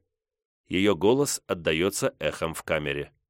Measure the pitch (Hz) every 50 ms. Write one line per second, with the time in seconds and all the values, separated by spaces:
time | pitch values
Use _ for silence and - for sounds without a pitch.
0 | _ _ _ _ _ _ _ _ _ _ _ _ _ - - 90 98 104 98 78
1 | 90 107 127 139 143 - - - _ - 98 87 80 85 80 80 87 82 - -
2 | 135 - - - 78 76 - - 85 80 78 - - - 82 78 76 69 69 71
3 | 71 - _ _ _